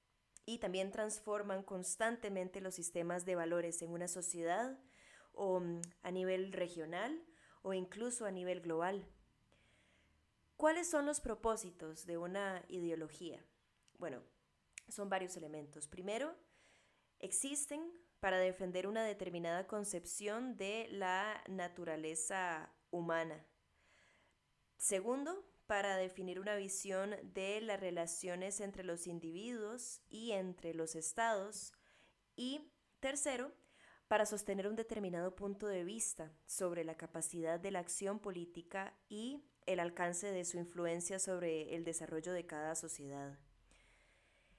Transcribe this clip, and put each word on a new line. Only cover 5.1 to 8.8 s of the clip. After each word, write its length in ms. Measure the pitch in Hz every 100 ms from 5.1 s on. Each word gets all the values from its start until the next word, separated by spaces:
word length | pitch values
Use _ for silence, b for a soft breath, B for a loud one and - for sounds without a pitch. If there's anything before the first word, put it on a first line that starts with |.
| B B
o, 280 | - 196 185
mm, 220 | 175 170 170 -
a 80 | 185
nivel 420 | 185 185 185 190
regional 680 | 190 175 170 160 175 226 320 - B B B
o 120 | 190
incluso 520 | 190 185 196 240 240 214
a 60 |
nivel 280 | 185 180 180
global. 460 | 170 160